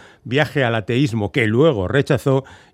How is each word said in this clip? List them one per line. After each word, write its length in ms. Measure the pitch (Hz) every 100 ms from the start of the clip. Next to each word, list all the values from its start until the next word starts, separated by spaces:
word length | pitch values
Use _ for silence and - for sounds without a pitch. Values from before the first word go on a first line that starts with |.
| - -
viaje 400 | - 131 151 147
al 120 | 123 113
ateísmo 560 | 101 120 143 110 101
que 140 | 143 110
luego 420 | 113 160 113 90
rechazó 560 | 135 151 131 139 135 127 - -